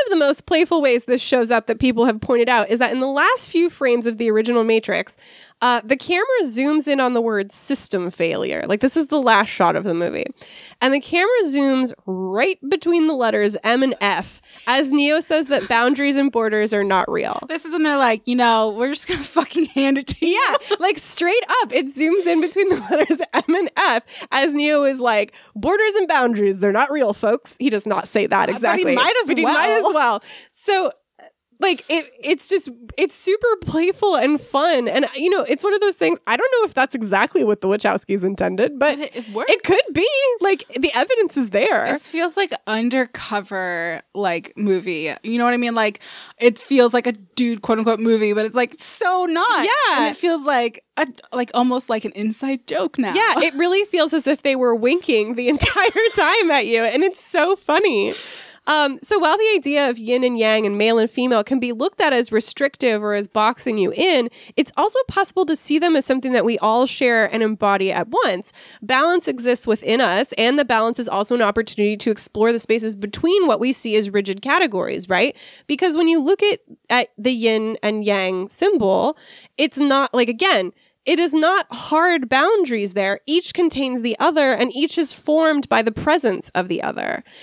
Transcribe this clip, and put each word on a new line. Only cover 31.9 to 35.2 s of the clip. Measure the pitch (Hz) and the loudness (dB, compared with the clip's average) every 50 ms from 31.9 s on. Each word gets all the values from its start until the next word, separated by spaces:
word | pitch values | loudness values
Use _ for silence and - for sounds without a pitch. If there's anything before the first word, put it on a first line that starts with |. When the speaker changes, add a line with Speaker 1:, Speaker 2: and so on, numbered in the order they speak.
| 320 330 302 - - - | -2 -2 -2 -4 -10 -8
Speaker 1:
it's | - 190 - 277 - - | -4 -2 -2 -2 -2 -2
just, | 381 370 - 277 240 233 240 220 - - | -2 -2 -2 -4 -12 -16 -20 -12 -6 -2
it's | 349 294 - | -2 -2 -2
super | - - 370 392 427 - 480 440 359 | -2 -2 -2 0 0 0 0 0 -2
playful | - 240 277 320 339 359 381 - 415 403 349 | -2 -4 -2 0 0 0 0 0 0 0 2
and | 269 226 277 302 285 | 2 2 2 0 0
fun. | - - - 269 302 349 320 254 240 226 | -2 -2 -2 0 2 2 2 2 0 0
And, | - - 294 240 254 | 0 0 0 -2 -2
you | 277 | -2